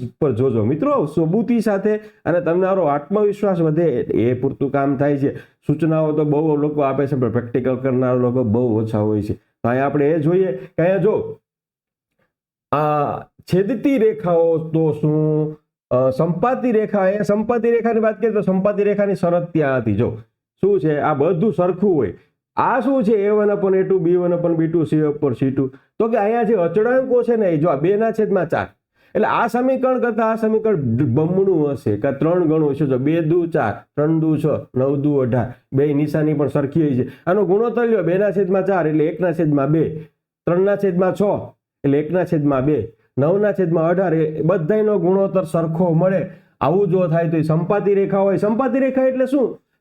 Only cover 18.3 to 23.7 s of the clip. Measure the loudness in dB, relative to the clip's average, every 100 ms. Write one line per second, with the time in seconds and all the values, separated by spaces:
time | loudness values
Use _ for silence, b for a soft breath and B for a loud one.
18.3 | 0 0 0 0 0 0 0 0 0 0
19.3 | 0 -2 -2 0 0 0 0 -2 -4 -16
20.3 | _ _ -4 0 0 0 0 -2 0 0
21.3 | 2 0 0 0 0 0 2 0 -4 b
22.3 | _ _ -4 0 0 0 0 2 2 2
23.3 | 2 2 0 0